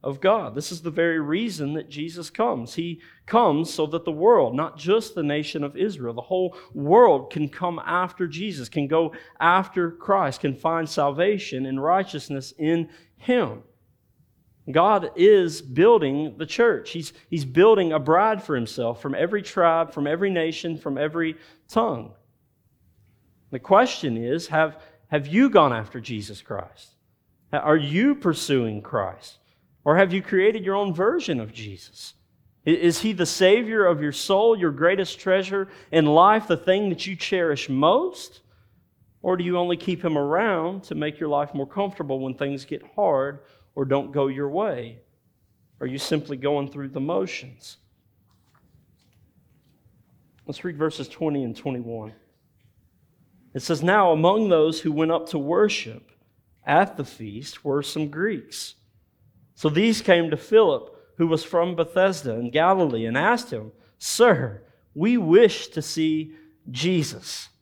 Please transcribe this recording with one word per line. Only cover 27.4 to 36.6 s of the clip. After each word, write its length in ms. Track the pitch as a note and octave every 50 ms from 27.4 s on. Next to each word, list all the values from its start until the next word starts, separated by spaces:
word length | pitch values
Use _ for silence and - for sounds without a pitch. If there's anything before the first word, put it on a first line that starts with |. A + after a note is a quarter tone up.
| _ _ -
Are 240 | D3 - D3+ D3+
you 380 | D#3+ C#3+ C#3+ D3 F3 A3+ C#4 C#4+
pursuing 680 | C#4 - F3+ D#3+ C#3+ - - C#3+ C3 A#2+ A2+ G#2+ G#2 G2+
Christ? 560 | - - A#2 G2 F#2 - - - - - _ _ _ _ _ _ _ _ _ _
Or 140 | D3 D3+ F3
have 160 | G3 F#3 E3+
you 80 | F#3+ F#3
created 420 | - - F#3+ F#3 G#3 G#3 A3 F3+
your 120 | F#3 G3
own 180 | G3+ G#3 G3 E3+
version 460 | D#3+ F#3 G#3+ D4 F4+ C4+ - D#3+ B2+
of 120 | A2 A2 A2+
Jesus? 640 | - A2 G#2 G2 F2+ - - _ - - - - _ _ _ _ _ _ _ _ _ _
I-, 40 | -
is 300 | E3 D3 E3 F3+ E3 -
he 120 | - A3 G#3+
the 140 | F3+ F3
Savior 580 | - - - F#3+ F#3 G3+ A#3 B3 G#3+ A3+ A3 G3+
of 160 | F3+ E3+ D3
your 120 | D3+ D3 C3+
soul, 440 | - - - G3 F#3+ G#3+ A#3 A3+
your 140 | G#3+ F3 E3
greatest 500 | D3 C3 D3+ E3+ F#3+ F#3+ F#3+ - - -
treasure 480 | - F#3+ F#3 G3 F#3+ F#3+ G3 G3 F#3+ G3 - - - _ -
in 140 | E3 D#3
life, 420 | D3 D3 D#3+ F3 G3 G#3+ A3 G#3+ -
the 80 | F3
thing 320 | E3